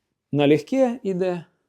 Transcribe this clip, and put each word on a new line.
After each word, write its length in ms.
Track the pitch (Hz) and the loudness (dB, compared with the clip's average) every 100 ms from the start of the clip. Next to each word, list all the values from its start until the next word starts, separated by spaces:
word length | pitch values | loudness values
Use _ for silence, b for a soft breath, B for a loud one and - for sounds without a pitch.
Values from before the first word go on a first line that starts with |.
| _ _ - | _ _ -6
налегке 680 | 143 143 156 - 269 254 240 | 0 2 2 2 0 0 -2
йде. 420 | 196 180 185 175 151 _ | -6 -4 -4 -6 -10 _